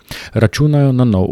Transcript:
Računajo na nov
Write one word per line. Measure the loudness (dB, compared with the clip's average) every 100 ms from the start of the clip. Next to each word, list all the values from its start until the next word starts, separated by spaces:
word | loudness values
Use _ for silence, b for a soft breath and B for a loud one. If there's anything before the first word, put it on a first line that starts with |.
| B B B
Računajo | -2 -2 0 0 2 2 2
na |
nov | 2 0 0